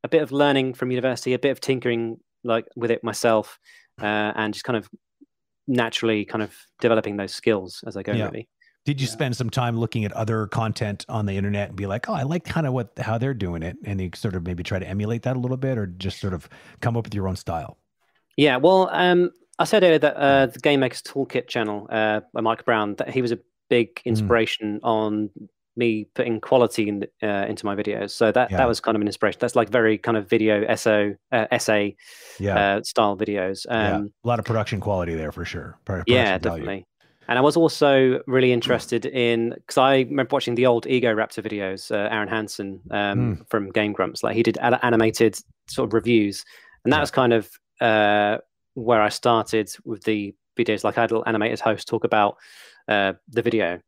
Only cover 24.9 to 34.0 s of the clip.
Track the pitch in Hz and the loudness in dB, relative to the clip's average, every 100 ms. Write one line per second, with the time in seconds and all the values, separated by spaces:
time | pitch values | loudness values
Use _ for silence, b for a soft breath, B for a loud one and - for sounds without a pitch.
24.9 | 110 107 107 104 - 101 _ _ - 120 | 0 0 -2 -4 -8 -20 _ _ -2 -2
25.9 | 110 104 - 123 110 - 131 117 - 104 | -2 -6 -4 -2 -2 2 4 4 2 -2
26.9 | 101 - _ 107 101 101 101 104 101 104 | -4 -8 _ -4 -2 -4 -4 -4 -4 -4
27.9 | 104 101 - 113 113 120 95 127 113 - | -4 -6 0 2 4 2 2 2 2 0
28.9 | 110 104 - 104 90 120 120 110 123 113 | 0 0 0 -2 0 0 2 2 4 4
29.9 | 107 - 113 98 117 110 104 107 113 117 | 2 0 -2 2 2 4 2 2 0 2
30.9 | 107 104 98 _ 123 110 123 - 107 104 | 2 2 -4 _ -2 0 0 2 0 0
31.9 | 98 B B B B 101 101 101 98 - | -6 B B B B -2 2 2 0 -2
32.9 | - 104 98 107 101 92 98 - 113 104 | 2 2 0 -4 -2 -4 -6 -4 -2 0
33.9 | 101 | -2